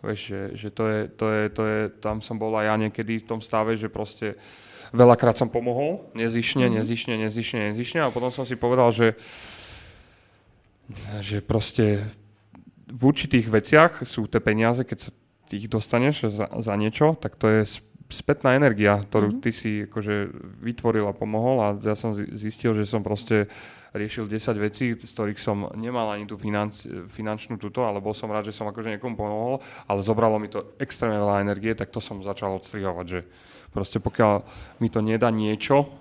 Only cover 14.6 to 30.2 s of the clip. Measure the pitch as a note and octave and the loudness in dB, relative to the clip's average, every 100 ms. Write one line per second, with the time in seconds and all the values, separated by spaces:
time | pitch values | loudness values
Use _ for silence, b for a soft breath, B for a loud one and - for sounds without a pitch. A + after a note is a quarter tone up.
14.6 | A2+ A#2+ B2+ G2 - _ _ _ _ G2+ | 4 2 -2 -6 -10 _ _ _ _ -8
15.6 | G#2+ A2 - A#2+ C3+ D3 A2+ G#2 G#2 - | -4 -4 0 2 2 2 -2 -2 -4 -4
16.6 | A2 G2+ G#2+ - D3+ D#3+ G#2 - A2 A2 | -2 0 0 4 2 4 -6 0 4 4
17.6 | G#2 - _ - - - - C#3+ C3 C3 | 2 -4 _ -20 -16 -6 -2 2 4 6
18.6 | C#3+ G#2 G#2 G2+ G2+ A2 G#2 B3+ C3 A2+ | 6 6 4 4 2 2 2 0 -4 -2
19.6 | A2 G#2 G2+ A2+ G#2 G#2 G2 - F#2 G2+ | -4 -4 -4 -6 -2 -2 -4 -8 -16 -10
20.6 | A2+ A#2 A#2+ A2 G#2 G2 G#2+ G#2+ A#2+ C3 | -8 -2 2 2 0 -2 -2 0 2 4
21.6 | G#2 G2+ G#2 G#2+ A#2 G#2 G2 G#2+ G#2+ - | 2 0 -2 -2 -2 -4 -6 -6 -8 -2
22.6 | A#2+ G#2+ G#2 A2 G2+ G#2 - G#2+ G2+ B | 0 0 0 -2 -2 -4 2 2 2 B
23.6 | B B B G#2+ G#2+ - G#2+ G#2+ - G#2 | B B B -8 -6 -6 -4 -4 -2 0
24.6 | G#2 - B2+ A2+ - - G#2 G#2 - G2+ | -2 0 -4 -4 -10 -6 -6 -4 -4 -2
25.6 | G2+ A2 A#2 B2 A2 G#2 G#2 G#2 G#2+ G#2 | -4 -8 -6 -4 -2 -4 -8 -8 -2 -2
26.6 | G#2 G#2 - - F2 G#2+ G#2+ G#2+ - A#2 | -2 -6 -12 -12 -12 -8 -6 -6 -8 -10
27.6 | G#2 B2+ A#2 G2+ G2+ G#2 A2 G#2+ G#2+ G2+ | -6 -2 -2 -2 -4 -6 -4 -6 -6 -8
28.6 | G#2+ G#2+ A2 G#2 B2 G#2+ G#2+ G#2+ A#2+ C3+ | -8 -6 -8 -6 -8 -6 -4 -4 -4 -4
29.6 | B B - G2 G2 A2 | B B -4 -4 0 2